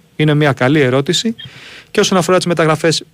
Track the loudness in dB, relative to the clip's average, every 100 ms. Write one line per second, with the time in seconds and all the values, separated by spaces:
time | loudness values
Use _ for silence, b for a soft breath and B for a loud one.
0 | _ -2 0 2 0 0 0 2 2 0
1 | -2 -2 -4 -6 B B B B B -2
2 | 0 0 2 0 0 -2 0 0 0 -2
3 | -6